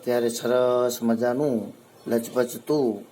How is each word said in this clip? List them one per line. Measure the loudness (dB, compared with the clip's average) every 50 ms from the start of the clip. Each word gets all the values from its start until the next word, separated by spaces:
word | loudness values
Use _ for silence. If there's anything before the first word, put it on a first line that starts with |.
| -2
ત્યારે | 0 0 2 0 0
સરસ | -2 -2 -2 0 2 4 4 4 4 2 2 0 -2 0
મજાનું | 0 0 0 2 0 0 0 0 0 0 0 -2 -4 -6 -12 -18 -20 -20 -20 -14 -6
લચપચતું | -2 -2 -2 -2 -2 -2 -2 -2 -2 -2 -12 -4 -2 0 2 2 0 -2 -4 -8 -18